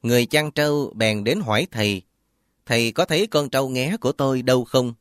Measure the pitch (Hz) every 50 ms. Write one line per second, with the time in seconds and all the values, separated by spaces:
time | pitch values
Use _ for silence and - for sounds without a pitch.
0 | - 117 120 120 120 - - 151 151 151 - - 147 151 147 147 139 - - 107
1 | 113 110 107 104 101 113 151 208 185 117 107 107 165 - - 113 107 104 101 95
2 | - _ _ _ _ _ _ _ _ _ _ _ _ - 123 117 117 117 107 -
3 | 180 - 156 160 208 220 - 151 147 131 - 135 139 131 127 127 127 151 202 226
4 | - 123 - - 139 135 131 127 120 127 127 127 120 - - 131 123 123 117 _